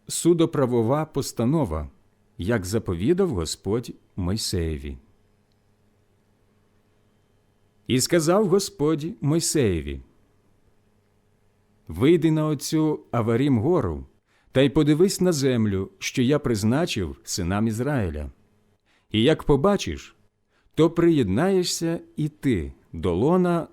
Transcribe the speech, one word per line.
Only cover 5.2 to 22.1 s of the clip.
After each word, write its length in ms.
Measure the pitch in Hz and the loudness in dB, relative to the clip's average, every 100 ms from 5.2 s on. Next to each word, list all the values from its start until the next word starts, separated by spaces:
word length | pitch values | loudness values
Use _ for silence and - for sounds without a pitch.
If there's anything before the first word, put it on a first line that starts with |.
| _ _ _ _ _ _ _ _ _ _ _ _ _ _ _ _ _ _ _ _ _ _ _ _ _ _ - | _ _ _ _ _ _ _ _ _ _ _ _ _ _ _ _ _ _ _ _ _ _ _ _ _ _ -2
І 140 | 127 | -2
сказав 460 | - 175 156 190 208 | 2 2 2 2 4
Господь 580 | 196 - - 147 156 156 233 | 2 0 -2 -2 0 -4 -4
Мойсеєві: 800 | 139 160 - 160 113 85 71 67 - _ _ _ _ _ _ _ _ _ _ _ _ _ _ _ _ _ - | 0 0 0 2 2 0 -4 -10 -14 _ _ _ _ _ _ _ _ _ _ _ _ _ _ _ _ _ -14
«Вийди 440 | 82 131 165 160 | 0 2 4 2
на 160 | 156 156 | 0 0
оцю 520 | 147 - 160 156 151 - | -4 -2 0 0 -2 -4
Аварім 480 | 120 113 117 143 120 | -2 0 0 2 2
гору 460 | 131 175 95 73 65 _ _ _ _ | 2 0 -2 -6 -10 _ _ _ _
та 100 | 131 | 2
й 80 | 139 | 2
подивись 520 | 160 147 151 190 - | 4 2 4 2 2
на 100 | 180 | 0
землю, 580 | 151 135 123 107 95 95 - | 2 0 2 0 0 -4 -8
що 220 | - - | -6 0
я 180 | 123 147 | 2 2
призначив 800 | 139 110 107 135 175 - 82 67 | 0 0 2 0 0 -4 -6 -8
синам 440 | - - 85 101 113 | -10 -6 -2 0 -2
Ізраїля. 640 | 110 131 143 92 73 71 - _ _ _ _ _ _ _ | -2 -2 -2 -4 -6 -10 -14 _ _ _ _ _ _ _
І 120 | 107 | 2
як 200 | 123 156 | 2 2
побачиш, 720 | - 139 196 202 - 71 - _ _ _ _ _ _ - | 2 2 4 0 -2 -8 -12 _ _ _ _ _ _ 2
то 140 | 160 | 2
приєднаєшся 1120 | 165 170 156 101 98 185 190 180 - 165 165 - | 4 4 4 2 2 2 0 0 -4 -4 -4 -8